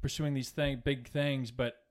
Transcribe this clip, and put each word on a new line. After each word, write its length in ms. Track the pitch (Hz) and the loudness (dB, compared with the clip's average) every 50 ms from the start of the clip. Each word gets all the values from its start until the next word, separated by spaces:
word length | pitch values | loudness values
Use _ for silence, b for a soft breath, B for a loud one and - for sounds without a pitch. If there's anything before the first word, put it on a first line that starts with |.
pursuing 320 | - 139 - - 151 147 139 | -4 -2 0 0 0 0 0
these 160 | 135 123 - | 0 -2 -2
thing-, 320 | - 156 147 143 135 120 - | -2 0 0 0 0 0 0
big 240 | 143 139 127 120 | 0 0 0 -2
things." 440 | - - 147 143 143 139 135 123 113 | -4 -2 0 2 2 0 0 -2 -4
But 260 | 120 131 123 117 - - _ _ | -2 -2 -2 -2 -2 -6 _ _